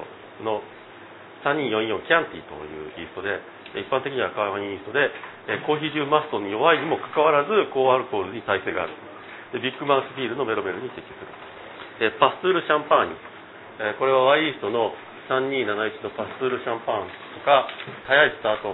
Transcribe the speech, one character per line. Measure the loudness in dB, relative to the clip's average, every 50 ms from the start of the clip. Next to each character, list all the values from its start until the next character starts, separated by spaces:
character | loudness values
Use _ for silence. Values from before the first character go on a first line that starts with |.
| -12 -12 -14 -18 -18 -18 -14 -8
ト | -4
の | -2 -2 -2 -4 -8 -16 -20 -20 -20 -20 -20 -20 -20 -18 -20 -20 -20 -16 -4 -2
三 | 0 0 0
二 | 0 0
四 | 0 0 0 0
四 | -2 -4 2 2
キ | 4
ャ | 4
ン | 4 0 -6
テ | -12
ィ | -12 -12
と | -12 -12 -12
い | -10 -10
う | -10 -10 -10 -10 -12
イ | -12
ー | -12 -10
ス |
ト | -6
で、 | -4 -4 -4 -4 -6 -12 -18 -18 -18 -12 -10 -10
一 | -4 -2
般 | -2 -2
的 | -2 -2
に | -2 -2
は | -2 -2 0
赤 | -2
ワ | -2 -2 -2 -2
イ | -4
ン | -6 -6
イ | -8
ー |
ス | -8 -4
ト | 0
で、 | 0 2 0 0 -4 -12 -14 -16 -12 -6 -4
え | -4 -2
ー、 | 0
コ | 0 0 0
ー |
ヒ | 0 -2 -4
ー |
中 | -4 0 2
マ | 2 2 2
ス | 0
ト | -2 -4
に | -2 -2
弱 | -2 2 4 4 4
い | 4
に | 2 0
も | -2 -2
か | -4 -2 0
か | 4
わ | 4 6
ら | 6 4 4
ず、 | 4 2 2 2 2 2
高 | 2 4 6 4
ア | 4
ル | 2 0
コ | -2 -4
ー | -2 -4
ル | -6
に | -6 -2
耐 | 0 0 0 0
性 | -2 -2
が | -2 -4
あ | -4
る。 | -6 -10 -14 -16 -16 -16 -16 -16 -16 -16 -12 -8 -6
で、 | -4
ビ | -4 -4
ッ | -4 -2
グ | 0
マ | 2 4 2
ウ | 2 0
ス | -4 -6
ビ | -4
ー | -4
ル | -2
の | -2 -2
メ | 0 0
ロ | 0 -2
メ | -2
ロ | -4 -4
に | -6 -8
適 | -10 -12 -14
す | -14 -16
る。 | -16 -16 -16 -16 -16 -16 -16 -16 -16 -16 -16 -16 -16 -16 -14 -2 0
え | 0 0 4
ー、 | 6
パ | 6 6 6 4
ス |
ツ | 2 2
ー | 2
ル | 4 4
シ | 2
ャ | 2 2
ン | 4 4
パ | 4 4 4
ー |
ニ | 2 -2
ュ。 | -8 -14 -16 -18 -18 -18 -18 -18 -18 -18 -16 -10 -4
え | -4 -4 -2
ー、 | 2
こ | 2
れ | 4
は | 6 6 8
ワ | 8 6 6
イ | 4
ン | 2
イ |
ー | -2 -2
ス |
ト | -2 0
の | 2 2 2 0 0 -4 -12 -16 -18 -14 -4 -2
三 | 0 0 0 0 0
二 | 0
七 | 0 0 0 0 0 -2 -2
一 | -6
の | -8 -8 -6 -6
パ | -6
ス | -6 -6 -4
ツ | -2
ー | -2
ル | -2 -2
シ | -2
ャ | -4 -4
ン | -2
パ | -2 -2 -2 -2
ー | -2
ニ |
ュ | -6 -10 -14 -14 -14 -14 -2
と | 4
か、 | 6 6 6 6 2 -4 -10 -12 -12 -12 -10 -2 4
早 | 6 6 6
い | 6 4
ス | 0
タ | 0 0 0 0
ー | -2
ト、 | -4